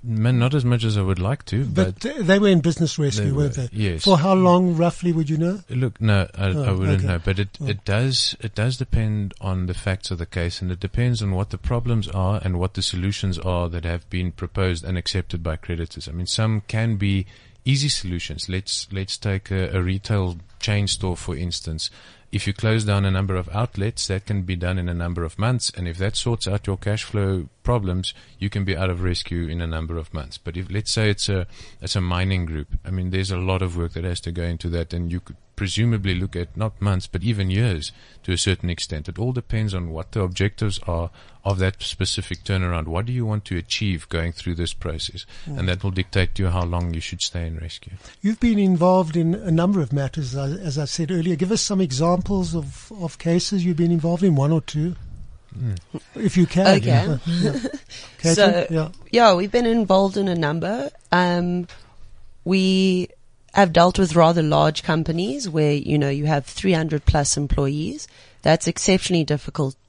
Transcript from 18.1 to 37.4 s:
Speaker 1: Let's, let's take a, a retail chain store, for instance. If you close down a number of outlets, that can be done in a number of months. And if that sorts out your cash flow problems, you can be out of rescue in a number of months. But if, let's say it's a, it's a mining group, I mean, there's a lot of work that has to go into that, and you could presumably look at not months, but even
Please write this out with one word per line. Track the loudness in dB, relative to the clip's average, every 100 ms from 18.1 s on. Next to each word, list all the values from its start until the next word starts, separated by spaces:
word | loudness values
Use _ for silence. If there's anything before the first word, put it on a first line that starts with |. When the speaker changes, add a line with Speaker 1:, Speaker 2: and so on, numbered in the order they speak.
| -6 -6 -10 -6
Speaker 1:
Let's, | -6 -4 -8 -6
let's | -6 -6 -6
take | -2 -4 -2
a, | -2 0 0
a |
retail | 0 -2 0 0 0 -4 -12 -8
chain | -2 0 0
store, | -2 -2 -4
for | -6 -6
instance. | -4 -6 -8 -6 -8 -10 -20 -20 -6
If | -4 -4
you |
close | -2 2 2
down | 2 2
a | 2
number | 0 0 -2
of | -2
outlets, | -2 -4 -2 -4 -4 -4
that | -4 -2
can | -4
be | -2 -2
done | -2 -2
in | -2
a |
number | -2 -2 -2
of | -4 -2
months. | 0 0 -2 -6
And | -6
if | -2
that | -2 -2
sorts | -2 -2 -2
out | -2 -2
your | -4
cash | -2 -4
flow | -4 -2 0 0 -4 _
problems, | 0 0 0 -2 -4 -10 -20 -6
you | -4
can | -2
be | -2 0
out | 0
of | 0
rescue | 0 -2 -4 -4 -4
in | -4
a | -4
number | -4 -4 -6
of | -6
months. | -10 -10 -12
But | -10 -10
if, | -6
let's | -6 -2
say | 0 2
it's | 0 0
a, | -2 -4 -10 -20 -12
it's | -4 -2
a |
mining | 0 0 0 0 -2
group, | -6 -4 -6
I | -4
mean, | -4 -2
there's | -2 -2
a | -2
lot | 0 0
of | 0 -2
work | -4
that | -4
has | -6 -6
to | -6
go | -4
into | -4 -4 -4
that, | -4 -4
and | -4 -4
you | -6
could | -8 -20 -16 -6
presumably | -4 0 0 2 0
look | 0 -2 -4
at | -6 -4
not | -6 -2
months, | 0 0 -2
but | -4
even | -2 0